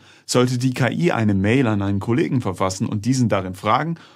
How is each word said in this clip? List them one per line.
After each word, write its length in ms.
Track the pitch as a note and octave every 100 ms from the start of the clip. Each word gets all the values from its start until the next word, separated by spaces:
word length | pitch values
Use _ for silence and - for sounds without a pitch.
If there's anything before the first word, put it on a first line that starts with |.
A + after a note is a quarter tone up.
| - - -
sollte 320 | B2+ B2+ B2+
die 160 | C3
K 160 | B2 B2
I 220 | - E3+
eine 220 | - G#2+
Mail 340 | G2 G2+ C3 B2
an 140 | G2+
einen 180 | G2+ G2
Kollegen 400 | G2 B2 - C#3
verfassen 480 | G2+ F2+ F#2+ F#2 A#2
und 160 | G#2
diesen 240 | G#2+ C3 A2+
darin 280 | G2+ F#2 F#2
fragen, 400 | G#2+ B2 D#3 E3 -